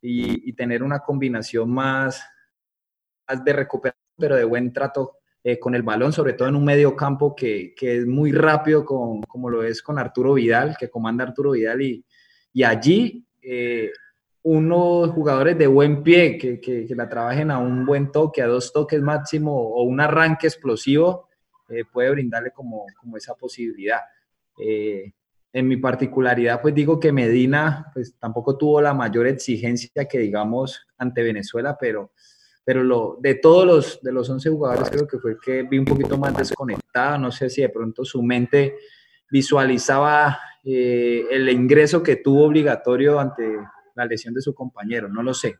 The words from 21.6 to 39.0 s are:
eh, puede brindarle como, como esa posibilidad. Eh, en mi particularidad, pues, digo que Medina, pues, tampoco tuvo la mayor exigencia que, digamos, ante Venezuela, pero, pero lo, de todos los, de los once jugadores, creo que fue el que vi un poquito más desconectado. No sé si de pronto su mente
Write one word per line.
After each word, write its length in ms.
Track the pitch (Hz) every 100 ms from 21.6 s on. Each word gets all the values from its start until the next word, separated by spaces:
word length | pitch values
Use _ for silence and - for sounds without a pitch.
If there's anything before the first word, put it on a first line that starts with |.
| _
eh, 140 | 117 113
puede 200 | 123 123
brindarle 400 | 143 127 113 120
como, 340 | - 127 110 101 _
como 180 | 120 113
esa 180 | 113 117
posibilidad. 640 | 127 - 117 104 98 113 - _ _ _ _ _
Eh, 560 | 107 107 107 101 95 _ _ _ _
en 140 | 131 131
mi 100 | 127
particularidad, 840 | 131 123 120 - 127 120 120 120
pues, 120 | 151
digo 260 | 147 147 160
que 120 | 160
Medina, 800 | 139 117 120 127 147 156 143 -
pues, 240 | - 120 _
tampoco 400 | 117 113 117 135
tuvo 240 | 151 147
la 120 | 147
mayor 340 | 139 117 110 120
exigencia 800 | 135 - 113 117 120 - - 139
que, 100 | 131
digamos, 680 | 107 104 107 120 131 - _ _
ante 260 | 127 123
Venezuela, 540 | 117 104 101 117 131 143
pero, 340 | 123 107 98 _ _ _ _ _
pero 200 | - 127
lo, 340 | 127 123 107 82
de 160 | 139 135
todos 300 | 160 175 185
los, 360 | 165 131 -
de 100 | 131
los 160 | 127 120
once 200 | 131 147
jugadores, 400 | 156 139 123 131
creo 180 | 143 147
que 120 | 131
fue 120 | 117
el 60 | 113
que 200 | - 131
vi 140 | 127 135
un 80 | 135
poquito 320 | 139 135 139
más 180 | 139 131
desconectado. 800 | 131 - 131 98 - 123 135 143
No 140 | 127
sé 180 | 120 131
si 120 | 127
de 80 | 131
pronto 360 | 113 113 110 135
su 180 | 127
mente 540 | 120 123 123 143 139 139 - _